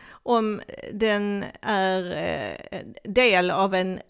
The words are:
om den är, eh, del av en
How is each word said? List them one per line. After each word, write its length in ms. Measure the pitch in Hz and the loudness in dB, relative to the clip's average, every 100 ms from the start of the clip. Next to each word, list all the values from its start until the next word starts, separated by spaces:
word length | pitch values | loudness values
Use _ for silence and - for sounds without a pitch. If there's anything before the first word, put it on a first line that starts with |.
| - | -18
om 500 | - - 233 214 208 - - - | -8 0 2 2 -4 -8 -14 -10
den 520 | 208 220 208 208 202 202 - | -2 0 2 0 -4 -6 -8
är, 500 | - 202 190 185 180 151 170 - 104 - - | -2 2 2 0 -2 -4 -4 -4 -6 -10 -12
eh, 80 | - - - | -14 -14 -14
del 480 | - 202 247 185 180 | -2 4 6 6 4
av 220 | 190 196 | 2 2
en 260 | 185 185 185 - | 2 0 -4 -10